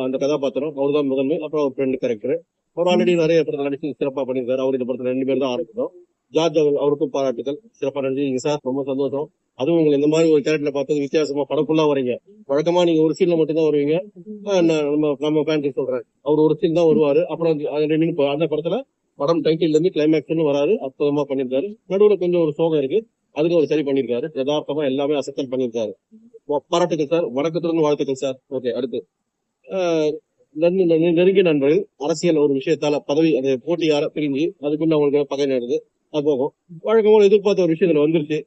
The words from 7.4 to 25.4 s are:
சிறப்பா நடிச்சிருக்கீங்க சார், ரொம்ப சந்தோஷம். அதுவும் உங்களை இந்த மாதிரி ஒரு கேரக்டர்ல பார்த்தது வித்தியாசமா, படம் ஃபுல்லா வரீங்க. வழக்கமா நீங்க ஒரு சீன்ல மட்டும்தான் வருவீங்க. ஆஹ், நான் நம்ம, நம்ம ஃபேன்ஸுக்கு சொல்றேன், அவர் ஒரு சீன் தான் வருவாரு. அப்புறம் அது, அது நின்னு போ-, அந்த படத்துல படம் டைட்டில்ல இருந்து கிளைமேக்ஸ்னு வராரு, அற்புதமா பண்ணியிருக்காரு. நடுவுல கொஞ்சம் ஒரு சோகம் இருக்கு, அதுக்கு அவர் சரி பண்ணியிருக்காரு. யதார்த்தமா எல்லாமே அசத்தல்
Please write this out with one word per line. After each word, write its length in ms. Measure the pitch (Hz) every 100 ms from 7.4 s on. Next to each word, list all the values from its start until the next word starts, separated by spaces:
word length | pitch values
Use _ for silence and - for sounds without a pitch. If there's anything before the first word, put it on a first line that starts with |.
| 117 147 -
சிறப்பா 280 | - 135 143
நடிச்சிருக்கீங்க 420 | 135 131 139 127
சார், 180 | 151 147
ரொம்ப 180 | 131 135
சந்தோஷம். 420 | 135 135 139 139 151 _ _ -
அதுவும் 200 | 139 170
உங்களை 160 | 151 139
இந்த 120 | 151
மாதிரி 200 | 160 165
ஒரு 120 | 151
கேரக்டர்ல 300 | 143 156 143
பார்த்தது 260 | 139 135 151
வித்தியாசமா, 440 | 139 160 139 143
படம் 220 | 135 143 151
ஃபுல்லா 180 | 156 151
வரீங்க. 260 | 139 123 117 _ - -
வழக்கமா 340 | 147 165 175
நீங்க 160 | 175 160
ஒரு 120 | 156
சீன்ல 220 | 147 175 165
மட்டும்தான் 320 | 156 160 156
வருவீங்க. 260 | 147 143 165 208 180 214 214
ஆஹ், 180 | 196 190
நான் 240 | 165 156 143
நம்ம, 240 | 151 151 131
நம்ம 240 | 151 156
ஃபேன்ஸுக்கு 360 | 147 156 139 151
சொல்றேன், 260 | 127 127 - _
அவர் 180 | 143 156
ஒரு 160 | 156 151
சீன் 220 | 175 165
தான் 100 | 165
வருவாரு. 340 | 151 143 143 175
அப்புறம் 260 | 151 165
அது, 120 | 147 147
அது 200 | 147 151
நின்னு 240 | 156 165
போ-, 160 | 170 139
அந்த 160 | 147 160
படத்துல 320 | 151 165 220 277 _ _ -
படம் 240 | 143 165
டைட்டில்ல 340 | 151 160 165 151
இருந்து 160 | 185
கிளைமேக்ஸ்னு 540 | 156 151 156 147 165 151
வராரு, 280 | 143 147 240
அற்புதமா 440 | 135 - 147 147
பண்ணியிருக்காரு. 460 | 139 135 123 131 202 214 -
நடுவுல 280 | 190 208 190
கொஞ்சம் 240 | 175 175
ஒரு 100 | 156
சோகம் 260 | 151 165 156
இருக்கு, 220 | 135 196 226 _ _
அதுக்கு 220 | - 165 170
அவர் 140 | 143
சரி 120 | 151
பண்ணியிருக்காரு. 440 | 139 135 120 120 -
யதார்த்தமா 500 | 135 131 147 147 143
எல்லாமே 300 | 139 135 143
அசத்தல் 360 | 147 135 147